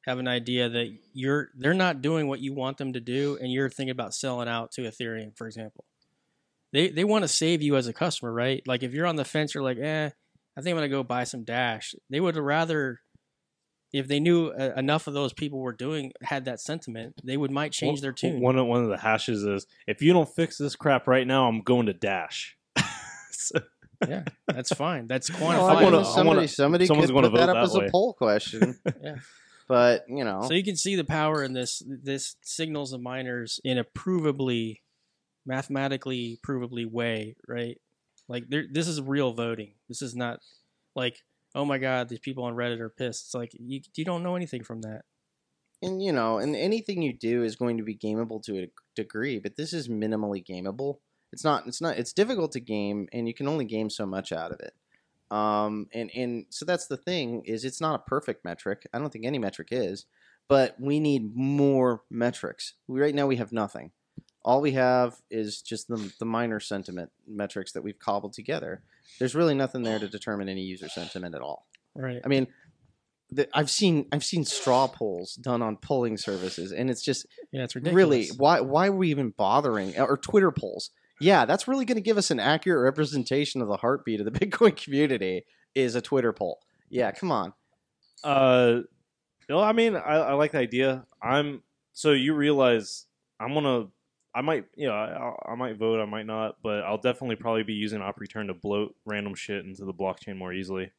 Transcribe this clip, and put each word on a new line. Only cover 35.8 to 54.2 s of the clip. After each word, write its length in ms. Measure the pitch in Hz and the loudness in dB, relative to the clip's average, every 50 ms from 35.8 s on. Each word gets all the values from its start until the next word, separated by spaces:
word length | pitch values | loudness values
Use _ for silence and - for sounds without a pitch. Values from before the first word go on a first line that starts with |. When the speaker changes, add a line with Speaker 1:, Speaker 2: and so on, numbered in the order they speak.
| 139 139 135 131 - 135 131 123 120 117 117 - - | -2 -2 -2 -4 -4 -6 -6 -4 -6 -8 -10 -10 -8
Speaker 1:
provably 380 | - 139 127 123 120 127 120 117 110 | -6 -4 -4 -4 -6 -6 -6 -6 -4
way, 460 | 113 120 117 117 113 110 107 107 113 _ - - | -4 -2 -2 -2 -2 -4 -6 -8 -12 _ -14 -10
right? 320 | 120 120 120 117 - _ _ _ _ _ _ _ _ _ _ - | -8 -6 -6 -8 -10 _ _ _ _ _ _ _ _ _ _ -10
Like, 200 | 123 123 120 123 | -10 -10 -6 -4
there, 160 | 135 151 139 - | -4 -4 -4 -2
this 160 | 135 156 165 175 | -4 -4 -2 -2
is 120 | 165 151 | -4 -6
real 320 | 135 135 139 143 139 127 | -4 -2 0 0 0 0
voting. 420 | 113 117 117 117 117 110 107 104 _ _ _ _ | 0 -2 -4 -4 -4 -6 -10 -16 _ _ _ _
This 140 | 120 - | -12 -10
is 120 | 143 123 117 | -10 -8 -6
not 260 | 123 123 120 117 - _ _ _ _ _ _ _ _ _ _ _ | -6 -6 -6 -6 -8 _ _ _ _ _ _ _ _ _ _ _
like, 280 | 131 127 123 120 - _ _ _ _ _ _ _ | -4 -4 -4 -4 -6 _ _ _ _ _ _ _
"Oh 100 | 143 143 | -4 -2
my 140 | 143 139 135 | -2 -2 -2
God, 300 | 131 131 127 127 123 120 | 0 0 0 0 -2 -4
these 100 | 123 110 | -8 -10
people 260 | - 135 131 131 123 | -10 -10 -8 -6 -6
on 100 | 120 117 | -6 -4
Reddit 260 | 117 120 120 117 113 | -4 -4 -4 -4 -6
are 100 | 117 110 | -8 -10
pissed." 360 | _ _ 131 120 110 - - | _ _ -6 -6 -6 -8 -12
It's 80 | - - | -8 -8
like, 180 | 127 120 110 - - | -8 -8 -8 -12 -16
you, 220 | 117 123 135 135 135 _ _ | -12 -12 -12 -12 -12 _ _
you 100 | - 160 | -6 -4
don't 180 | 180 175 170 | -4 -4 -4
know 140 | 175 180 180 | -4 -4 -4
anything 260 | 180 180 151 - 123 | -4 -6 -6 -8 -10
from 200 | 113 - 117 113 | -10 -10 -12 -12
that. 200 | 110 110 107 - - _ _ _ _ _ _ _ _ _ _ _ _ _ _ _ | -10 -10 -12 -14 -16 _ _ _ _ _ _ _ _ _ _ _ _ _ _ _
Speaker 3:
And, 220 | - 185 190 190 | -8 -6 -4 -4
you 100 | 196 196 | -2 0
know, 260 | 160 131 113 113 113 107 | 0 2 2 2 2 0
and 160 | 104 147 151 | 0 -2 -2
anything 480 | 107 139 190 214 226 220 - 202 175 | 0 0 0 0 0 -2 -4 -4 -2
you 100 | 165 139 | -2 -2
do 300 | 117 - - 113 120 123 | -4 -4 -2 0 0 2
is 140 | 117 110 107 | 0 -2 -2
going 200 | - 123 120 117 113 | -2 -2 -2 -2 -2
to 40 | |
be 140 | 107 110 107 | -4 -6 -8
gameable 460 | 101 - 107 107 110 117 113 113 110 - | -6 -4 -4 -2 -2 -4 -4 -8 -12 -8
to 140 | - 104 95 | -6 -6 -6
a 80 | 90 87 _ - _ _ _ | -6 -8 _ -20 _ _ _
degree, 440 | - 107 - - 107 117 143 131 104 | -10 -10 -8 -6 -6 -4 -4 -4 -6
but 160 | 98 101 - | -6 -8 -8
this 160 | - 151 156 | -8 -10 -6
is 160 | 170 165 139 120 | -6 -8 -6 -6
minimally 560 | 117 107 107 107 110 107 107 104 101 95 87 | -4 -2 -2 -2 -2 -2 -2 -4 -6 -6 -8
gameable. 520 | - 92 90 90 98 95 120 135 139 143 _ _ _ _ _ _ _ | -10 -12 -8 -8 -8 -6 -6 -6 -8 -8 _ _ _ _ _ _ _
It's 120 | - - - | -16 -4 0
not, 220 | 156 147 - - | 0 0 0 -2
it's 140 | 123 123 - | -6 -10 -6
not, 160 | 160 170 - | -4 -4 -2
it's 160 | - 120 - | -4 -6 -4
difficult 400 | - - 202 233 262 202 165 151 | 0 0 0 0 2 -2 -2 -4
to 80 | - 131 | -4 -8
game, 480 | 117 - 107 107 101 101 104 104 98 - | -8 -4 -4 -2 -2 -2 -4 -4 -6 -6
and 140 | - 123 117 | -6 -6 -4
you 60 | 117 117 | -4 -4
can 140 | - 139 139 | -4 -4 -4
only 160 | 156 156 131 | -2 -2 -4
game 240 | 104 110 110 110 107 | -4 -4 -4 -4 -4
so 160 | - - 110 | -4 -6 -6
much 260 | 98 95 98 | -4 -4 -6